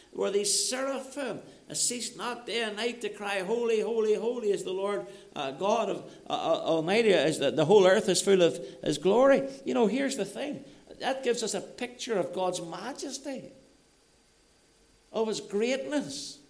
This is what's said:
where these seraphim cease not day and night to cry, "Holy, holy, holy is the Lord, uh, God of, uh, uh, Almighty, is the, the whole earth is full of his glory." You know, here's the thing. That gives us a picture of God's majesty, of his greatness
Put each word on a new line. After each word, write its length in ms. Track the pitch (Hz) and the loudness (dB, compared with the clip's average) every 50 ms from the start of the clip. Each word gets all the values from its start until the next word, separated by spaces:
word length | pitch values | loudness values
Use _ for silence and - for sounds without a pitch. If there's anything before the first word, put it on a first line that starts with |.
| - - | -20 -12
where 200 | - - 196 202 | -6 -4 -2 0
these 380 | 196 202 208 196 - - - - | 0 0 0 2 0 0 0 0
seraphim 720 | 254 254 269 269 269 240 269 - - 294 277 233 190 - - - - - - - | -2 -2 -4 -4 -4 -6 -8 -10 -8 -8 -6 -6 -6 -8 -12 -16 -20 -20 -14 -8
cease 460 | - - - - 240 247 220 - - | -4 -2 -2 -2 -2 -4 -8 -10 -10
not 280 | 165 196 240 240 233 - | -8 -8 -8 -8 -8 -8
day 180 | - 196 233 233 | -6 -4 -4 -4
and 120 | 214 202 | -4 -4
night 240 | 208 226 240 240 240 | -4 -4 -4 -4 -6
to 80 | - | -8
cry, 320 | 208 208 - 214 202 202 196 | -10 -8 -8 -6 -4 -4 -4
"Holy, 400 | 185 180 226 240 240 226 226 214 | -2 -2 -2 -2 0 0 0 0
holy, 360 | 190 202 233 226 214 214 214 | 0 0 0 0 2 2 2
holy 360 | 196 208 233 254 247 214 208 | 2 0 -2 -2 -2 0 0
is 140 | 196 175 - | 0 0 -2
the 80 | 180 185 | -4 -4
Lord, 340 | 190 196 202 202 180 - - - - - - - | -2 -2 -2 -2 -4 -6 -8 -14 -18 -20 -14 -8
uh, 180 | 147 143 135 | -6 -6 -6
God 360 | 131 - 190 202 226 233 214 | -4 -2 0 2 2 2 0
of, 100 | 190 - - - - - - - - | -2 -4 -6 -8 -14 -18 -14 -8 -6
uh, 40 | - | -4
uh, 280 | - - 151 165 - - | -2 0 0 0 0 2
Almighty, 460 | 139 160 160 156 175 196 233 233 214 | 0 0 2 2 2 2 4 4 6
is 280 | 185 160 135 160 151 - | 4 4 4 2 2 2
the, 120 | 135 135 | 0 0
the 120 | 117 143 156 | 2 2 6
whole 240 | 147 208 214 185 | 8 8 8 10
earth 220 | 185 190 214 208 196 | 8 6 6 4 2
is 120 | 180 - | 2 2
full 200 | - 202 196 185 | 4 4 6 6
of 180 | 175 160 135 - - - - - - | 6 4 2 0 -8 -12 -10 -6 -2
his 140 | - 151 | -2 -2
glory." 500 | 143 - 185 202 233 269 277 277 220 - - - - - | 2 2 4 6 8 8 8 6 6 4 -2 -8 -8 -6
You 120 | - 254 | -2 2
know, 120 | 254 233 | 2 2
here's 300 | 202 208 269 277 262 - | 2 2 0 -2 -2 -2
the 80 | - 196 | -4 -4
thing. 400 | 196 - 214 262 294 262 - - - - - - - - - | -6 -6 -8 -8 -8 -8 -10 -12 -16 -20 -20 -20 -20 -12 -6
That 240 | - 254 262 262 - | -4 -4 -4 -2 0
gives 200 | 233 233 233 233 | 0 0 0 -2
us 100 | 202 - | -4 -4
a 80 | 185 | -4
picture 580 | - - - - 247 240 - - - 254 226 190 | -6 -8 -10 -10 -10 -10 -8 -10 -6 -2 -2 -2
of 140 | 170 175 - | -2 -2 -2
God's 280 | 190 185 185 180 175 | -2 -2 -2 -2 -4
majesty, 920 | 170 165 175 180 196 240 294 - 381 277 254 - - 294 269 226 - - - - - _ _ _ _ _ _ _ _ _ _ _ _ _ _ _ _ _ _ _ _ _ _ _ _ _ _ _ _ _ - | -6 -8 -10 -10 -10 -10 -10 -8 -10 -10 -10 -8 -8 -8 -10 -10 -12 -16 -20 -20 -20 _ _ _ _ _ _ _ _ _ _ _ _ _ _ _ _ _ _ _ _ _ _ _ _ _ _ _ _ _ -4
of 160 | 233 226 214 | -4 -2 -2
his 100 | 202 - | -2 -6
greatness 1000 | - - 196 202 226 240 269 262 269 277 294 285 - 139 - - - - - - - | -6 -4 -2 -2 0 0 0 -2 -4 -2 -4 -4 -4 -4 -8 -10 -12 -12 -14 -18 -20